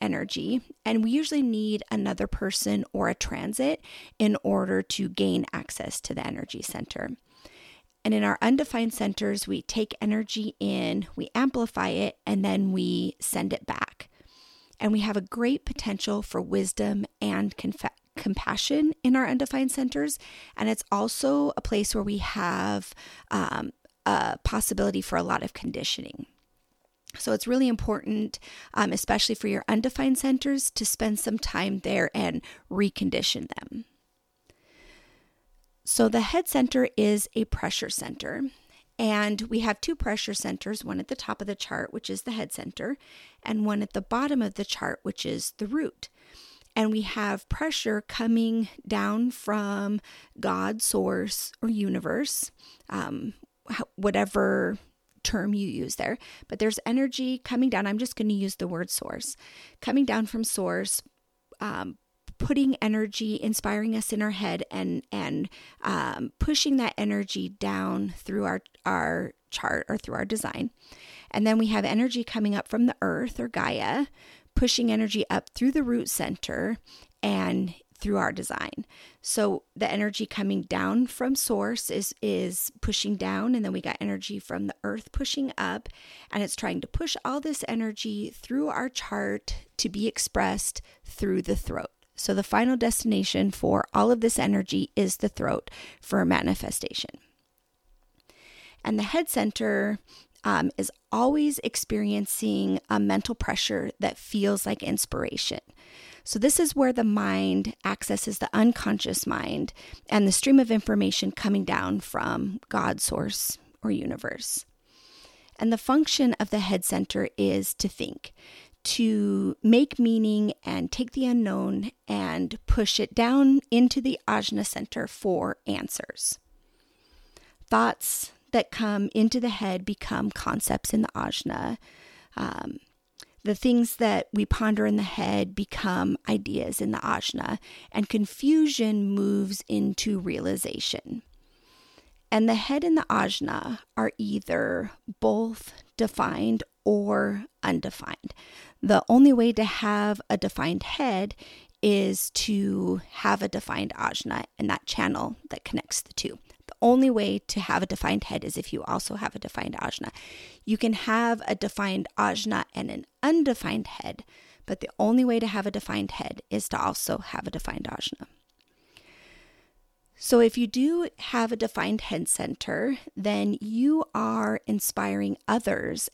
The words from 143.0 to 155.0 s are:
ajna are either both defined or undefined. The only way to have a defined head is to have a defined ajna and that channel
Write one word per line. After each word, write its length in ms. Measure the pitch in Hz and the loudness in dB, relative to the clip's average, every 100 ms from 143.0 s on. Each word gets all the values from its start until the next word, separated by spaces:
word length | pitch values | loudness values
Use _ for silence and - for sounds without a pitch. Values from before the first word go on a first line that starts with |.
| - | 4
ajna 680 | 214 196 202 - - - 226 - - | 2 2 0 -2 -4 -4 -8 -8 -2
are 160 | 220 - | -2 -2
either 760 | 208 208 - 85 110 - 208 - - - | -4 -4 0 0 0 -2 -4 -10 -16 0
both 520 | 220 214 226 220 - - - - | 2 2 0 -6 -14 -20 -14 -2
defined 640 | 220 - 208 - 220 226 - _ | -2 0 -2 0 0 0 -2 _
or 600 | 208 208 202 202 202 202 226 _ | 2 2 2 2 2 -2 -8 _
undefined. 720 | - - - - - - - - - - - - | -2 0 -2 -10 -12 -12 -12 -16 -20 -20 -20 -4
The 220 | 196 196 - | 4 4 8
only 220 | 240 277 | 10 10
way 200 | 247 233 | 10 6
to 120 | 214 | 4
have 580 | 214 - 214 208 208 202 - | 0 0 0 2 2 0 -2
a 60 | 190 | -2
defined 460 | 190 - 151 175 | -2 -2 -2 -2
head 520 | - - 269 190 202 - - - - - | -4 -2 0 0 -2 -6 -18 -20 -20 0
is 480 | 208 208 190 190 - | 2 4 2 0 -2
to 720 | - - 202 196 196 180 185 - | -2 0 0 0 0 0 -2 -4
have 320 | - 202 202 | -2 0 2
a 60 | 202 | 0
defined 440 | 202 - - - | -4 -6 -4 -4
ajna 500 | - - - - - - - | -2 -2 -2 -4 -6 -6 -4
and 100 | - | -2
that 180 | - - | -2 -2
channel 500 | - | -2